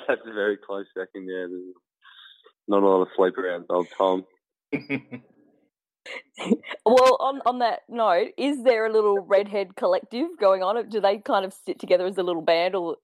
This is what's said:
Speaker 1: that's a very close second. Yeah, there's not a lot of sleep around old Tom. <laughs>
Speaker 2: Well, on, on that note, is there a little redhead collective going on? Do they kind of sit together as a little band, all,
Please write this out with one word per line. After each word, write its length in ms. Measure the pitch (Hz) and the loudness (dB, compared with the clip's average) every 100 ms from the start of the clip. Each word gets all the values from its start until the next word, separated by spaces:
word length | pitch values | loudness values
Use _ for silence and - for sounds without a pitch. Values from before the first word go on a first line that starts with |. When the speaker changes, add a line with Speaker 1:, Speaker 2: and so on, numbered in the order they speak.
| - | 0
Speaker 1:
that's 140 | 123 113 | -6 -6
a 80 | |
very 220 | 107 104 98 | -4 -4 -4
close 280 | - 98 98 95 | -8 -12 -10 -12
second. 300 | 92 101 92 | -12 -12 -10
Yeah, 180 | 92 90 | -10 -8
there's 260 | 90 92 - _ _ _ - - - - _ - | -12 -14 -20 _ _ _ -20 -20 -20 -20 _ -2
not 140 | 101 | 2
a 60 | 98 | 4
lot 140 | 95 | 2
of 80 | 92 - | 2 0
sleep 200 | 92 92 | 0 0
around 280 | 92 87 85 | -6 -6 -4
old 180 | 90 85 - | -2 -2 0
Tom. 280 | 95 92 92 _ _ _ - | 0 0 -4 _ _ _ -10
<laughs> 500 | 143 - 139 - 139 _ _ _ _ _ _ _ _ - - - - 185 - - - 220 | -10 -6 -8 -10 -20 _ _ _ _ _ _ _ _ -18 -16 -18 -8 -2 -2 -4 -2 4
Speaker 2:
Well, 320 | 254 262 - | 6 6 4
on, 220 | 269 277 233 | 0 -2 -2
on 140 | 247 | 0
that 220 | 233 - - | -2 -2 -6
note, 400 | 233 214 175 220 - | -2 2 2 0 -2
is 260 | 277 285 | -4 0
there 220 | 240 226 220 | 2 2 2
a 60 | |
little 280 | 220 208 202 | 2 2 0
redhead 560 | 185 196 202 202 190 - | 2 0 2 -4 -6 -4
collective 520 | 208 175 - 233 339 330 | -2 -2 -4 -6 -6 0
going 240 | 196 190 | 2 2
on? 240 | 185 233 208 | 0 -2 -4
Do 140 | 214 | -2
they 160 | 196 208 | 0 0
kind 260 | - 208 | -2 -2
of 80 | 190 - - | -2 -8 -12
sit 140 | - | -8
together 260 | 165 180 185 | 2 2 2
as 120 | 190 | -2
a 60 | |
little 180 | 180 170 | -2 -2
band, 340 | 170 165 185 190 | 0 2 2 -2
all, 200 | 170 - | -6 -6